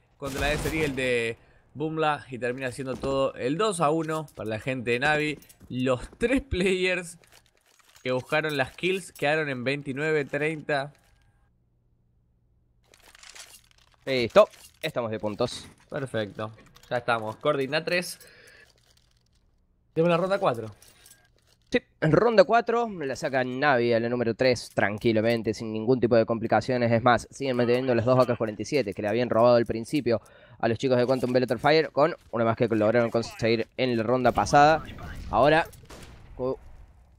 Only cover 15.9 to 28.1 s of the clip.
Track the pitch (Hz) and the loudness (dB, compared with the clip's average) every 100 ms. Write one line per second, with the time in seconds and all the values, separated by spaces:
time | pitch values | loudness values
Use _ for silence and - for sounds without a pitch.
15.9 | 156 135 113 104 110 110 113 - - - | -10 -6 -4 -6 -8 -12 -12 -20 -20 -6
16.9 | 123 123 117 107 110 147 147 131 151 165 | -4 -2 -2 -4 -4 -2 0 -2 -4 -2
17.9 | 175 175 - - - - - - _ _ | -4 -4 -12 -20 -20 -20 -20 -20 _ _
18.9 | _ _ _ _ _ _ _ _ _ _ | _ _ _ _ _ _ _ _ _ _
19.9 | 156 170 165 185 196 185 117 110 - - | 0 2 2 0 0 0 -2 -8 -14 -20
20.9 | _ - - _ _ _ _ - - - | _ -20 -20 _ _ _ _ -4 -4 -4
21.9 | - 156 - 226 214 180 226 233 233 233 | -2 4 6 6 4 4 2 0 -2 -2
22.9 | 190 139 120 156 131 127 127 147 127 120 | -6 -8 -6 -2 -2 -2 0 2 2 2
23.9 | 113 117 123 117 107 131 120 - - 101 | 2 0 -2 -2 0 2 0 -2 -2 -2
24.9 | 104 120 107 110 117 107 104 113 110 110 | 0 2 2 2 0 -2 -6 -6 -4 0
25.9 | 131 110 117 113 113 113 107 - 123 117 | 2 4 2 2 -2 0 0 0 0 2
26.9 | 117 127 113 - - 135 123 117 123 131 | 2 4 2 0 -8 -4 0 2 2 2
27.9 | 117 113 | 2 4